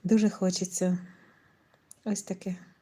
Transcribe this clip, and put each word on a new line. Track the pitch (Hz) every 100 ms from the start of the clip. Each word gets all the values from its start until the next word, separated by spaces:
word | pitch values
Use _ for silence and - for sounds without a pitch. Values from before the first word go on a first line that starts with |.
дуже | 180 220 214
хочеться. | - 185 180 185 - 185 180 - - - _ _ _ _ _ _ - -
Ось | 202
таке. | - 185 196 180 - _